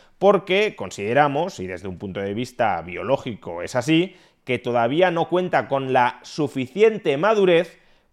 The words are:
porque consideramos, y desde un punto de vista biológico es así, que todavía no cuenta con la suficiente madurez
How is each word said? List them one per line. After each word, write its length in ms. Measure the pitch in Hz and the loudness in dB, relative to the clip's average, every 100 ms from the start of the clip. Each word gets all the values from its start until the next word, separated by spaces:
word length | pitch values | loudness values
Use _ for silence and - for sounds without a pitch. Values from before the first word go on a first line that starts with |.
| _ - | _ 0
porque 580 | 190 202 - 185 214 - | 4 4 2 0 0 -4
consideramos, 840 | 95 - 101 127 147 139 180 - | -10 -6 0 4 4 2 -4 -6
y 80 | 92 | -10
desde 200 | 90 98 | -8 -10
un 100 | 87 | -10
punto 220 | 101 92 | -10 -6
de 140 | 98 | -6
vista 480 | 101 123 - 113 85 | -6 -6 -2 0 0
biológico 800 | 85 87 98 139 135 104 - 85 | -6 -8 -2 -2 -4 -12 -10 -10
es 140 | 85 127 | -6 -4
así, 400 | 120 160 185 - _ _ | 0 0 0 -6 _ _
que 160 | - 123 | -6 -4
todavía 520 | 135 120 117 147 180 | -2 0 0 2 2
no 180 | 170 160 | 2 -2
cuenta 380 | 180 185 156 110 | -2 0 -2 -2
con 260 | 135 131 | -4 0
la 260 | 127 123 - | 2 2 -2
suficiente 920 | - - 143 139 127 185 220 214 165 139 | -12 -4 -4 -4 -6 2 2 2 -2 0
madurez 600 | 196 220 190 170 175 - _ _ _ | 2 4 4 4 2 -8 _ _ _